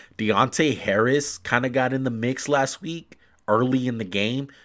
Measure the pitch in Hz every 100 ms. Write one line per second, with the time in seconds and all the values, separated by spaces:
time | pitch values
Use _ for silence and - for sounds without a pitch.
0 | - - 107 101 131 - 156 - - 98
1 | 117 143 143 - - 120 131 127 127 131
2 | 131 113 120 135 - 143 135 - 160 165
3 | - - _ _ - 107 127 131 127 113
4 | 98 98 107 127 139 -